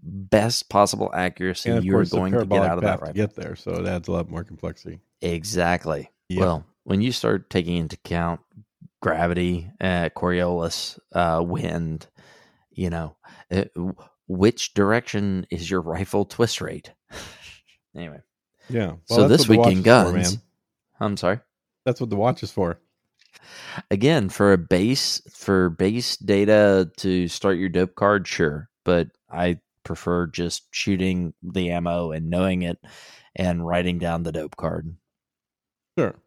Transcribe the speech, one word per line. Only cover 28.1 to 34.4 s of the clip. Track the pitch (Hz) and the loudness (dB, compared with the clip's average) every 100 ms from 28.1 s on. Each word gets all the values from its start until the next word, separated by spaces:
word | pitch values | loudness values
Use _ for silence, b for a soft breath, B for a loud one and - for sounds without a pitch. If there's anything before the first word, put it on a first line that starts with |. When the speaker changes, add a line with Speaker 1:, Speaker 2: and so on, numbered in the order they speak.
| 104 85 | 2 0
Speaker 1:
sure. | - 80 76 - _ - | -2 -2 -2 -12 _ 2
But | 87 80 _ _ | 2 0 _ _
I | 85 90 87 _ _ | -2 -2 -2 _ _
prefer | - 82 - 87 85 | -12 -8 -2 -2 -2
just | 78 87 - - | -4 -6 -6 -10
shooting | - - 95 95 92 85 - | -6 -2 0 0 -2 -4 -8
the | 87 92 87 | -8 -4 -2
ammo | 87 85 87 85 | -2 -2 -2 -4
and | 78 82 | -6 -4
knowing | 87 95 92 | 0 0 0
it | 87 87 B B B B B - | -4 -8 B B B B B -4
and | 90 85 85 | -2 -2 -2
writing | 87 90 87 | 0 0 -2
down | 85 85 | -2 -4
the | 82 | -4
dope | 80 | -6